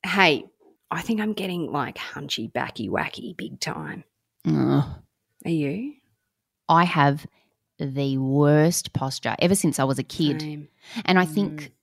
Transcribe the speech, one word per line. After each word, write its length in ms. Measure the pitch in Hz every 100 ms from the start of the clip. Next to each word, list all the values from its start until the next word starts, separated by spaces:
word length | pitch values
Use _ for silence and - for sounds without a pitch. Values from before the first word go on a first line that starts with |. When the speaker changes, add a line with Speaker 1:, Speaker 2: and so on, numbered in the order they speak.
Speaker 1:
Hey, 400 | 190 185 180 143 - _ _ _ _
I 120 | -
think 180 | - 220
I'm 120 | 214
getting, 380 | 208 190 175 156
like, 260 | 147 120 -
hunchy, 500 | - 143 143 - 110
backy, 400 | - - - 101
wacky 480 | 90 - - - 180
big 240 | 190 135
time. 440 | - 156 156 - - _ _ _ -
Speaker 2:
Ugh. 380 | 151 131 139 143 - _ _ _ _
Speaker 1:
Are 60 | -
you? 440 | 165 143 175 269 294 _ _ _ _ _ _ -
Speaker 2:
I 160 | 165
have 420 | 175 165 143 143 - _ _ _ _ _
the 400 | 143 135 139 135
worst 760 | 135 139 147 151 156 175 -
posture 440 | - 131 - 113 110
ever 160 | 175
since 240 | 196 165 139
I 60 |
was 140 | 135 135
a 40 |
kid. 360 | 131 - 151 156
Speaker 1:
Same. 260 | 156 147 147 _ - 233
Speaker 2:
And 140 | - 185
I 60 |
think 380 | 180 151 - 151
Speaker 1:
Mm. 80 | 143 _